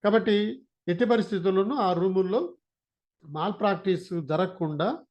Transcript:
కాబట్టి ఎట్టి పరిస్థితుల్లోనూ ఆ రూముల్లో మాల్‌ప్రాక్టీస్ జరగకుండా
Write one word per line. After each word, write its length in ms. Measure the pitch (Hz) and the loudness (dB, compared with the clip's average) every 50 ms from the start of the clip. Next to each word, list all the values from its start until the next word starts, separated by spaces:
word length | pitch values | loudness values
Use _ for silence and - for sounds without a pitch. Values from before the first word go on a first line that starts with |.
| - | 2
కాబట్టి 320 | 208 202 226 190 226 208 202 208 214 247 262 - _ _ _ _ - | 4 2 4 4 4 2 2 2 0 -4 -10 -14 _ _ _ _ -4
ఎట్టి 160 | 175 170 240 | 0 0 2
పరిస్థితుల్లోనూ 720 | 226 240 220 196 - 208 190 170 196 190 190 196 214 269 | 2 4 2 2 0 -2 0 0 2 2 2 0 0 0
ఆ 140 | 285 214 185 | 0 0 2
రూముల్లో 480 | 180 170 180 190 190 190 190 185 196 247 349 349 - _ _ _ _ _ _ _ _ _ _ _ _ _ _ | 2 2 0 2 2 2 0 2 0 -2 -2 -4 -8 _ _ _ _ _ _ _ _ _ _ _ _ _ _
మాల్‌ప్రాక్టీస్ 840 | 151 147 156 165 202 196 170 214 202 196 170 - 190 185 175 180 - 180 170 | -12 -6 -4 -4 -4 -4 0 0 0 0 0 0 0 -2 -2 -2 -6 -8 -8
జరగకుండా 680 | 156 131 156 160 185 180 180 - 170 156 151 147 165 208 302 - - _ | -4 -2 0 0 0 -2 -2 -6 -6 -6 -2 -2 -2 -2 -2 -6 -10 _